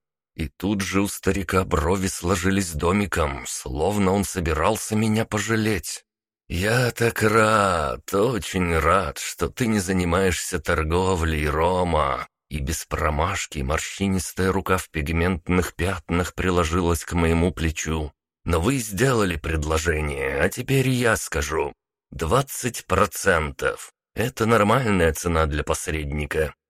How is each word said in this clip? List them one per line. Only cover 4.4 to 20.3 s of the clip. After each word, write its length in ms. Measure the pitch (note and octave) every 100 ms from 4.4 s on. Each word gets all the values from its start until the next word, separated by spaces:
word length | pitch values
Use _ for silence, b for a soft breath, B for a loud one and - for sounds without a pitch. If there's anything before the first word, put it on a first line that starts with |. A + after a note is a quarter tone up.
| E2+ D2+ F2 A2 - G#2+
меня 300 | A2 G#2+ A2+
пожалеть. 800 | G#2 G2+ A2+ A2 G2 - - _ _ _ _ _
«Я 420 | E2+ G2+ A#2+ B2
так 300 | - A#2 -
рад, 880 | A2 A2 A2 A2 G2 F2 C#2+ B1 -
очень 640 | G2 A#2 A2+ - F#2+ F2 E2
рад, 400 | D#2 F#2 D#2+ -
что 320 | - - E2
ты 180 | - A#2
не 120 | A2
занимаешься 800 | F2+ F#2 F2 F2 G2 E2+ - F2
торговлей, 880 | F2 D#2+ D#2 F2 F#2+ F#2 E2 D#2 D2+
Рома». 800 | D2 E2 F#2 F2+ D#2 C#2 B1+ - _ _
И 100 | D2
без 260 | C2+ D#2+ -
промашки 760 | D2+ D#2 D2+ E2+ F#2+ - D2+
морщинистая 920 | C2 D#2 - - G2 F#2+ - - F#2
рука 240 | F#2+ - F#2
в 120 | -
пигментных 840 | D#2+ D2 E2 E2+ F2+ - F#2 E2+ -
пятнах 580 | F2 F#2+ - E2+ F2+
приложилась 680 | - F2+ F2 E2 F2 E2+ E2
к 80 | -
моему 380 | E2+ E2 E2 F2
плечу. 600 | - E2 - D#2 D#2+ D2+ _ _ _ -
«Но 160 | E2
вы 160 | F#2 C#3
сделали 580 | G#2+ F#2+ C3+ A#2+ G2 E2
предложение, 1040 | - D#2+ D2+ D#2+ E2 D#2 D2+ C#2 C2+